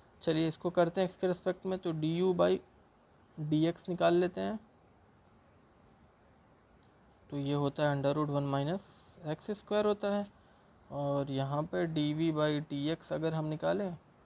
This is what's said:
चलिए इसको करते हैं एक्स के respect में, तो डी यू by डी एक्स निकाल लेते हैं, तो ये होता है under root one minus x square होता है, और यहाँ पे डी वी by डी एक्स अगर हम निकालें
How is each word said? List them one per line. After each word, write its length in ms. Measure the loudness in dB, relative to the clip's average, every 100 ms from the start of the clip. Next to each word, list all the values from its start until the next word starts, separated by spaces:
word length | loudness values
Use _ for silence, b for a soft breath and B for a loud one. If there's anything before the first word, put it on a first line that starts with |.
| b b
चलिए 280 | -2 0 0
इसको 220 | -2 -2
करते 300 | 2 2 2
हैं 80 | -2
एक्स 80 | 0
के 100 | -2
respect 400 | -2 -4 -4 -4
में, 120 | -4
तो 140 | -4
डी 240 | -2 0 2
यू 180 | 2
by 240 | 4 4 2 -4 -20 -20 _ _ -20 -18 -8
डी 260 | -2 2 2
एक्स 220 | 0 -6
निकाल 260 | 2 4
लेते 260 | 4 2 -2
हैं, 200 | -6 -6 -10 _ -20 -20 _ -20 _ -20 _ -20 -20 _ -20 -20 -20 _ -20 -20 _ -20 _ -20 -20 -20 -20 _ -12
तो 80 | -6
ये 160 | -2
होता 360 | 0 0 2 2
है 120 | 2
under 140 | 2 0
root 180 | 0 -2
one 160 | 0
minus 280 | -2 -2 -4 -6 -20 -20 -14 -8
x 240 | -8 -8
square 360 | -10 -2 0 2
होता 300 | 2 0 -2
है, 100 | -4 -12 b b b b -12
और 400 | -4 -2 0 0
यहाँ 320 | -2 -2 -2
पे 240 | -2 -2 0
डी 280 | 0 0
वी 180 | 2 0
by 380 | 2 2 2 -2
डी 180 | -4 -2
एक्स 240 | -4 -4
अगर 220 | -2 -2
हम 100 | -2
निकालें 520 | -2 -2 0 0 -2 -8 -14 -20